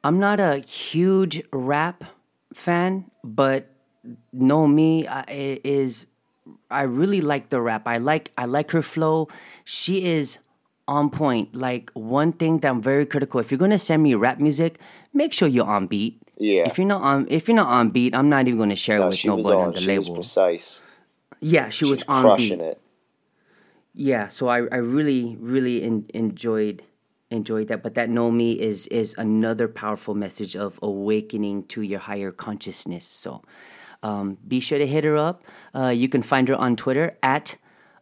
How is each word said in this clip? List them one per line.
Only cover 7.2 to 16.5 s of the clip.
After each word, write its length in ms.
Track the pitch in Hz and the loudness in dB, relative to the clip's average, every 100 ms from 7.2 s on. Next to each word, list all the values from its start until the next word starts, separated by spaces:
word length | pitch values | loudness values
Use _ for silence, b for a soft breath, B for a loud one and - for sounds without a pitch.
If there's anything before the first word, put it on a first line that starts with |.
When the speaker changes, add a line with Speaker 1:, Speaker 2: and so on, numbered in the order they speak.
Speaker 1:
like 280 | 151 139 - | 0 -2 -2
the 120 | 131 | -2
rap. 220 | 117 110 117 | 0 -2 -2
I 100 | 117 | -2
like, 340 | 127 156 156 - | 0 -2 -4 -8
I 80 | 120 | -2
like 260 | 139 151 | -2 0
her 100 | 165 | -2
flow. 460 | 147 160 160 160 156 B B B | -2 -2 0 0 -2 B B B
She 420 | - - - 190 185 | -14 -10 -4 -2 0
is 340 | 160 135 - _ _ _ _ - | -2 -2 -8 _ _ _ _ -2
on 220 | 143 147 | 0 0
point. 420 | 143 151 117 - 127 | 0 0 0 -2 -4
Like, 360 | 127 123 - | -4 -4 -8
one 400 | - 110 131 160 | -12 -2 2 2
thing 260 | 165 160 160 | 0 0 2
that 100 | 139 | 2
I'm 120 | 123 | 0
very 240 | 113 139 147 | 2 2 2
critical, 340 | 143 135 127 | 0 0 -2
if 120 | 113 | -2
you're 80 | 135 | 2
gonna 180 | 190 208 | 4 2
send 240 | - 156 | 2 4
me 140 | 151 113 | 4 4
rap 240 | 117 127 | 2 2
music, 400 | 147 143 165 165 B B B | 0 2 -2 -2 B B B
make 200 | 277 302 | -2 0
sure 140 | - 160 | 2 2
you're 200 | 123 104 | 4 2
on 160 | 104 95 | 0 0
beat. 320 | 104 110 - _ - | -2 -4 -8 _ -4
Speaker 2:
Yeah. 280 | 107 | 2